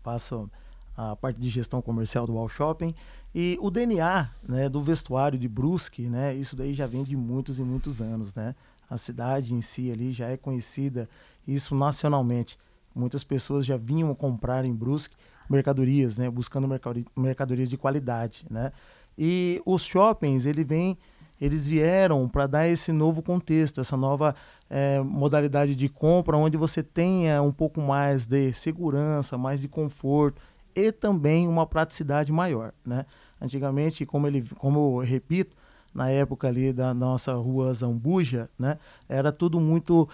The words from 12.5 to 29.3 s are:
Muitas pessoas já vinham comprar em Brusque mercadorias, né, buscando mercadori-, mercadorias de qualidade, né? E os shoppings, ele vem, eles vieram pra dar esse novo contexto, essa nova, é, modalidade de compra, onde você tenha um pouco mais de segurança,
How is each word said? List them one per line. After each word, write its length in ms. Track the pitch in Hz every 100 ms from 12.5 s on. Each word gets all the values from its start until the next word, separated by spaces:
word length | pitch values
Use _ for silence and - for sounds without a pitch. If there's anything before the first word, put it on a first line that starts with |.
| - _ _ _
Muitas 300 | - 123 139
pessoas 420 | - 135 - 143 131
já 100 | 131
vinham 380 | 113 156 160
comprar 500 | 139 139 117 117 127
em 80 | 131
Brusque 440 | 113 120 147 - _ _ - -
mercadorias, 640 | 139 135 135 131 139 127 107
né, 140 | 123
buscando 360 | 120 120 139 135
mercadori-, 400 | 131 123 120 120
mercadorias 540 | - 131 127 131 127 127
de 80 | 131
qualidade, 680 | 135 143 127 117 117 - -
né? 240 | 110 131 - - - _ -
E 440 | 160 180 180 180
os 180 | - 185
shoppings, 640 | - 180 214 214 151 131
ele 180 | 131 147
vem, 360 | 143 156 180 180 _ - - -
eles 260 | 143 151 143
vieram 640 | 156 160 190 190 147 127
pra 180 | 143 139
dar 220 | 151 165
esse 240 | 170 -
novo 300 | 160 156 160
contexto, 580 | 160 180 - 160 151 -
essa 160 | 127 131
nova, 380 | 135 139 151 156 - - -
é, 320 | 139 139 139
modalidade 720 | 135 143 143 147 147 143 143
de 140 | 135 135
compra, 480 | - 156 180 170 151
onde 220 | 156 156
você 240 | 160 -
tenha 580 | 147 - 175 190 165 147
um 120 | 143
pouco 280 | 143 156 156
mais 460 | 143 139 143 135 117
de 260 | 139 135
segurança, 840 | 123 160 165 165 143 151 151 135